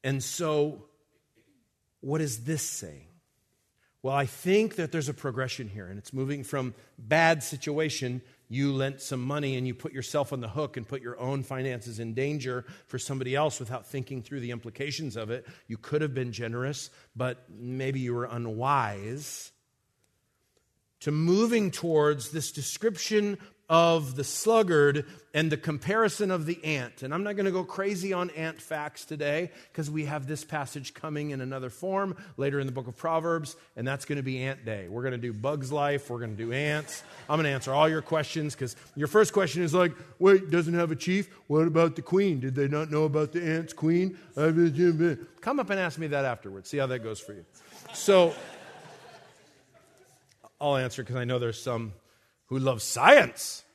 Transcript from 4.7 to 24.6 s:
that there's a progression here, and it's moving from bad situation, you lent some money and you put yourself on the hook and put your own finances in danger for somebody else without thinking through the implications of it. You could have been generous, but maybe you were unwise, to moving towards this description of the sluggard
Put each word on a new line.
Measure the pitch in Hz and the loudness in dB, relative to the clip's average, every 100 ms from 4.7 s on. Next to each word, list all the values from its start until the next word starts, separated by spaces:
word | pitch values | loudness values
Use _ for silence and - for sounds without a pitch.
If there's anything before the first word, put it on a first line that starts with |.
| - | -2
that | 160 | -2
there's | 165 143 | -2 -4
a | |
progression | - 139 120 127 - 110 | -4 -6 -4 -6 -6 -10
here, | 104 90 | -10 -12
and | 98 | -14
it's | - | -10
moving | 131 135 143 | -6 -4 -4
from | 127 139 127 113 _ - | -4 -4 -4 -8 _ -20
bad | 110 156 165 160 | 0 4 6 4
situation, | - 139 - 147 156 - 127 123 - _ _ | -2 -8 -4 -2 -2 -2 -4 -6 -10 _ _
you | 120 143 | -2 0
lent | 135 135 135 | 0 -2 -4
some | - 131 | -6 -4
money | 123 147 143 127 | -2 -2 -2 -2
and | |
you | 127 | -4
put | 123 151 | -6 -8
yourself | 135 120 151 139 | -8 -4 -2 -2
on | 135 | -4
the | 113 | -6
hook | 117 147 131 | -4 -4 -6
and | 110 | -8
put | 139 | -10
your | 120 120 | -10 -8
own | 127 139 | -4 -4
finances | 120 131 131 123 113 110 | -4 -4 -4 -6 -8 -8
in | 117 | -6
danger | 113 139 151 127 127 120 - _ | -2 -2 -2 -4 -6 -8 -20 _
for | 127 | -10
somebody | - 135 123 139 | -6 -6 -2 0
else | 156 - | 0 -2
without | 110 123 98 | -10 -10 -8
thinking | 139 127 135 | -10 -8 -12
through | 110 139 | -10 -10
the | 120 | -8
implications | 120 117 110 143 127 151 113 | -10 -12 -8 -8 -6 -6 -8
of | 110 | -6
it. | 123 - - - | -8 -10 -20 -12
You | 110 | -12
could | - 151 | -4 -2
have | 156 | 0
been | 131 123 | -2 -6
generous, | 107 113 120 131 143 - - _ | -6 -6 -4 -6 -6 -12 -18 _
but | 113 127 123 - | -6 -6 -6 -16
maybe | 107 120 131 131 135 | -14 -8 -4 -4 -2
you | 123 | -2
were | 120 120 | -4 -4
unwise, | 120 117 110 127 143 110 101 104 135 143 - - _ _ _ _ _ _ _ _ _ _ _ _ _ _ _ | -6 -6 -2 2 2 2 -4 -8 -10 -10 -14 -16 _ _ _ _ _ _ _ _ _ _ _ _ _ _ _
to | 147 | -2
moving | 151 165 190 226 233 196 | 2 4 4 4 2 0
towards | - 175 156 147 147 113 | -2 2 4 4 2 -4
this | 156 135 | -6 -6
description | - 135 - 220 180 - 214 208 202 - _ - | -6 -8 -2 -2 -2 0 2 2 -4 -12 _ 2
of | 165 170 165 139 131 | 4 6 4 0 -6
the | |
sluggard | 135 - 214 226 | -6 -2 4 4